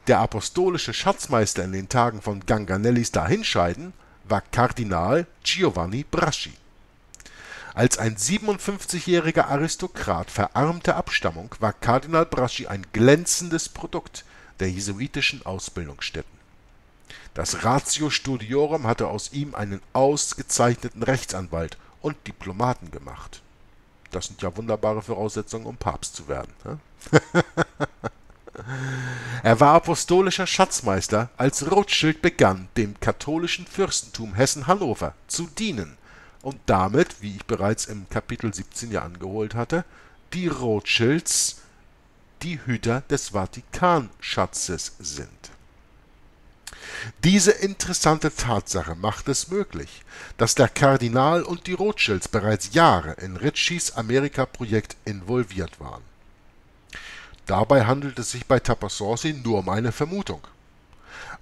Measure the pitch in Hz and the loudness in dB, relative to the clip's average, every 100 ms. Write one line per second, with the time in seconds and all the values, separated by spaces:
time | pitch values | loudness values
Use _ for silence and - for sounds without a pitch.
0 | - 101 117 107 - 175 185 175 - - | 4 4 4 0 -4 0 0 0 -2 -2
1 | 190 196 - 117 101 - 92 95 95 127 | 0 0 2 2 2 0 -4 -4 0 2
2 | 117 107 107 98 - 110 95 95 113 120 | 2 0 -6 -4 -2 -2 0 0 4 2
3 | 113 101 82 202 214 98 87 90 180 - | 2 0 0 0 0 2 2 0 -10 -16
4 | - - 95 101 - 120 120 - 104 87 | -20 -14 -4 -4 0 2 2 0 -2 0
5 | 87 156 175 - - 170 170 92 87 120 | 2 2 0 -6 -4 2 2 2 -2 -4
6 | - 165 156 - - - - - - _ | 0 4 4 2 -6 -12 -20 -20 -20 _
7 | _ - - - - - - - 123 - | _ -20 -20 -20 -18 -16 -4 4 4 4
8 | 113 110 - 202 214 196 - 196 - 175 | -2 -2 -2 0 0 -2 -4 -6 -6 -4
9 | 185 170 160 160 147 143 160 - 180 - | 2 2 4 2 2 2 0 -4 -8 -6
10 | - 82 - - 95 - 151 175 - 143 | -2 -2 -2 -2 0 2 0 0 0 -2
11 | - - 92 82 87 - 104 - 117 127 | -2 -2 -2 -4 -12 -4 -4 0 2 2
12 | 143 160 165 - 123 - - 98 87 104 | 2 2 2 0 -2 -2 -8 -10 -4 4
13 | 123 151 175 - 175 170 - - 165 165 | 8 8 4 -2 -2 -4 -6 -10 -10 -10
14 | - - - - - - 92 92 101 98 | -10 -16 -20 -20 -16 -6 -4 -4 -6 -6
15 | 139 147 - 139 - 92 - 90 78 69 | -6 -2 -2 -2 -8 -8 -8 -10 -10 -10
16 | - 80 - - _ - - - - _ | -10 -10 -12 -16 _ -20 -20 -20 -20 _
17 | - - - - - - 113 139 - - | -20 -20 -14 -8 -6 -2 2 2 0 -2
18 | 151 - 135 123 107 139 147 156 113 - | 0 -2 -2 -6 -2 0 2 0 0 0
19 | 95 139 - 143 147 101 104 98 - 127 | -2 -4 -6 -6 -6 -6 -6 -8 -4 2
20 | 135 147 - - - - 120 120 123 110 | 4 2 -2 -6 -2 2 2 2 -4 -4
21 | 113 131 - 92 92 85 80 - - - | 0 0 -2 -8 -6 -4 -6 -8 -20 -8
22 | 151 147 - - 98 95 123 123 82 78 | -8 -8 -12 -12 -10 -2 0 -2 -6 -14
23 | 69 - - - - - - - _ _ | -14 -14 -16 -18 -20 -20 -20 -20 _ _
24 | - 92 - - 95 104 113 107 107 107 | -12 -10 -10 -8 -8 -6 -2 0 0 -2
25 | 117 101 107 113 - 113 113 120 - - | -4 -4 -4 -4 -8 -8 -10 -8 -6 -6
26 | - - - 135 - - - 151 - - | -8 -10 -8 -8 -8 -14 -12 -12 -14 -20
27 | - 156 - 170 - - - - 147 - | 2 2 2 0 0 -2 -4 -4 -8 -6
28 | 113 - - - - - 113 131 135 131 | -12 -12 -20 -20 -20 -16 -10 -8 -8 -6
29 | 127 - - 123 - 113 143 165 - - | -8 -8 -8 0 4 8 10 8 6 0
30 | - 180 190 180 180 - 190 - 113 95 | 4 4 4 2 0 4 2 2 0 0
31 | - 107 123 - 135 - 143 196 196 - | 2 0 0 0 0 0 2 2 4 4
32 | 156 156 175 - 110 95 95 - 104 104 | 2 2 2 4 4 4 -4 -2 -2 -2
33 | - - - 160 170 - 175 - 190 - | -2 -2 -2 -4 -2 -4 -6 -2 0 -2
34 | - - 110 95 131 147 131 202 151 104 | -6 -10 -4 2 2 2 0 2 0 -2
35 | 82 - - - 170 - 220 123 78 - | -4 -8 -8 -8 -6 -6 -4 -4 -6 -12
36 | - - - - 131 135 - 98 95 107 | -20 -20 -20 -14 -12 -6 2 2 4 2
37 | 175 - 104 98 - 101 98 110 - 104 | 0 -2 -12 -10 -6 -2 0 0 -4 -10
38 | 92 113 - 120 113 - - - 117 98 | -8 -6 -6 -6 -6 -6 -10 -12 -6 -6
39 | 85 87 95 107 107 117 117 170 - - | -6 -10 -8 -6 -4 -4 -2 -2 -4 -12
40 | - - - 175 175 131 123 104 - - | -20 -20 -12 -4 -4 -2 0 0 0 2
41 | 120 160 - - - - - - - _ | 4 2 2 0 0 -4 -16 -20 -20 _
42 | _ _ _ - 170 151 127 113 117 123 | _ _ _ -12 -8 -6 -4 -2 0 -2
43 | - 143 - 101 92 123 - - 180 165 | 0 -4 -2 -4 -4 -8 -12 0 2 2
44 | 113 - - - 92 - - 85 - - | 0 -8 -6 -2 -2 -4 -6 -6 -8 -12
45 | 80 71 - - - - - - - - | -12 -10 -12 -18 -20 -20 -20 -20 -20 -20
46 | _ _ - _ - - - - - - | _ _ -20 _ -20 -20 -20 -18 -14 -10
47 | 113 - 170 196 202 208 196 190 - 180 | -12 0 4 6 6 4 2 -2 -4 2
48 | 156 156 151 - - 101 - 95 80 85 | 2 4 0 -2 -2 -2 -2 -4 -6 -4
49 | 104 - - 135 - 196 196 85 69 - | -4 -4 -4 -4 -2 -4 -4 -8 -12 -16
50 | - - - - 117 - 117 - 139 135 | -20 -18 -10 0 2 4 4 6 4 6
51 | 117 127 139 170 147 175 180 180 208 - | 4 4 4 2 0 -6 -6 -2 -2 0
52 | - 95 - 107 107 104 - 165 165 92 | 0 0 -2 -2 2 0 2 6 8 6
53 | 78 - 92 90 143 - - 175 - - | 2 -8 -10 -4 -2 0 -2 -2 -4 -4
54 | 110 131 143 - 127 - 113 110 - - | 0 2 2 -2 -4 -4 -2 -2 -2 -8
55 | - 101 92 123 113 92 85 - 71 57 | -8 -8 -2 -2 -2 -4 -8 -8 -14 -14
56 | - - - - - - _ _ _ - | -18 -20 -20 -20 -20 -20 _ _ _ -18
57 | - - - - - 95 110 139 110 139 | -16 -18 -20 -12 -2 2 6 6 6 2
58 | 143 123 117 123 - 127 - 113 101 - | -2 -6 -8 -4 2 2 4 0 -2 -4
59 | 104 117 160 147 117 104 92 101 120 - | -4 -2 -2 -2 0 0 0 0 0 -2
60 | 147 101 - 80 - - _ _ _ - | -2 -4 -6 -8 -12 -20 _ _ _ -20
61 | - - - - | -20 -18 -16 -6